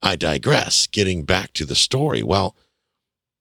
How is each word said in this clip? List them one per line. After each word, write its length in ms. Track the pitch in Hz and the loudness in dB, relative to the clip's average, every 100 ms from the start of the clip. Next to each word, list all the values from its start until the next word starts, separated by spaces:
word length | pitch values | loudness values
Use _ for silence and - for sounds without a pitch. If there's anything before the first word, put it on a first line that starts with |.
I 120 | 95 | -2
digress. 720 | 87 82 71 - 151 - - - | 0 -2 0 2 0 2 0 0
Getting 380 | 104 95 87 | 0 0 0
back 300 | 71 92 98 | 0 0 0
to 100 | - | -8
the 100 | 76 | -4
story. 480 | - - 131 151 58 | 0 0 0 0 -2
Well, 320 | 53 95 92 - _ _ _ _ _ _ _ _ | 0 2 0 -6 _ _ _ _ _ _ _ _